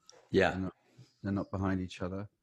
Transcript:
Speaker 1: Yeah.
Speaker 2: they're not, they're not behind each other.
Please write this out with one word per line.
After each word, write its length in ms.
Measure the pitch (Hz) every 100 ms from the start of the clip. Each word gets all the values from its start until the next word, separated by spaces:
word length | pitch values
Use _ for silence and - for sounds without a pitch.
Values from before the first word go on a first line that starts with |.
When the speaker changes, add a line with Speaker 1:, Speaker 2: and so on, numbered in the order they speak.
| _ - -
Speaker 1:
Yeah. 200 | 95 90
Speaker 2:
they're 80 | 92
not, 140 | 92 - _ - - _
they're 100 | 101
not 180 | 98 87
behind 300 | 95 98 95
each 200 | 92 -
other. 260 | 92 95 107 _